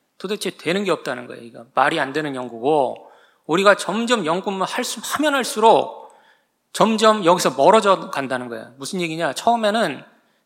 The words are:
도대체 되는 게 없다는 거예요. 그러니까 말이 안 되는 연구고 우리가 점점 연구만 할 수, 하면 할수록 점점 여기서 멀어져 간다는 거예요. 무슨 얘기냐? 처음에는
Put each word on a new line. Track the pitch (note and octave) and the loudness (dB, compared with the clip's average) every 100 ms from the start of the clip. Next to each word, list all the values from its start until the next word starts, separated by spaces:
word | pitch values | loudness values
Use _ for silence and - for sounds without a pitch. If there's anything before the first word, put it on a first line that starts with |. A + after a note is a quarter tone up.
| _ _ | _ _
도대체 | F#3+ G#3 F#3+ | -10 -8 -8
되는 | - D3+ F#3 | -6 -4 -2
게 | G3 | -2
없다는 | D3+ - B2+ B2 | -2 -4 -10 -10
거예요. | B2 | -16
그러니까 | A#2 B2+ A#2 - | -18 -20 -6 0
말이 | C#3 D#3+ | 0 0
안 | C3+ | -2
되는 | C#3 D3+ C3 | -4 -4 -6
연구고 | B2 A#2 B2+ D#3 B2 - - - _ _ - | -8 -4 0 2 0 -4 -16 -20 _ _ -2
우리가 | E3+ G3 G3 | 2 4 4
점점 | - G#3 A#3 A#3+ D#3 | 0 -4 0 0 0
연구만 | F3 G3 G3 F3+ | -2 -4 -4 -4
할 | - | -4
수, | B3 A#3 | -6 -8
하면 | - - D4+ C#4 | -8 -4 0 -2
할수록 | A#3+ G#3+ A3 D#3 - - - _ _ _ _ _ _ | -2 2 6 6 2 -8 -20 _ _ _ _ _ _
점점 | - G3+ A3 A3 G#3+ E3+ | 0 2 4 4 4 4
여기서 | F3+ F3 | 2 2
멀어져 | C3+ D3+ A3 G#3 F3+ - | 4 6 6 6 2 0
간다는 | - C3 B2+ B2 | -6 -4 -6 -8
거예요. | A2+ A2 B2+ | -12 -14 -16
무슨 | C3+ F#3+ | -8 -6
얘기냐? | E3+ D#3+ D#3+ | -4 -4 -4
처음에는 | B2+ - A#3 G#3+ G#3+ F#3 C3 - _ _ _ | -4 -2 0 0 0 -2 -4 -14 _ _ _